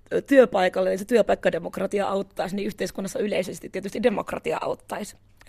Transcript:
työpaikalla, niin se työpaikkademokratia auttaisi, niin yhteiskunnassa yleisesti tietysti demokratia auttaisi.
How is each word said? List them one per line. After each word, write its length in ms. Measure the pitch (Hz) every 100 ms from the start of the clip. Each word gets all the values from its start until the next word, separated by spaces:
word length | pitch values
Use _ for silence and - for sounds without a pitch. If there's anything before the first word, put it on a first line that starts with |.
| - - -
työpaikalla, 640 | 277 240 196 185 185 185
niin 100 | 190
se 60 | 208
työpaikkademokratia 1000 | 233 196 190 185 170 180 190 190 202 196
auttaisi, 480 | 196 196 - 175 196
niin 100 | 202
yhteiskunnassa 540 | - 185 - 190 -
yleisesti 500 | 208 196 180 - -
tietysti 340 | 190 190 -
demokratia 540 | 233 208 - - - -
auttaisi. 540 | - - - 302 208 - _ -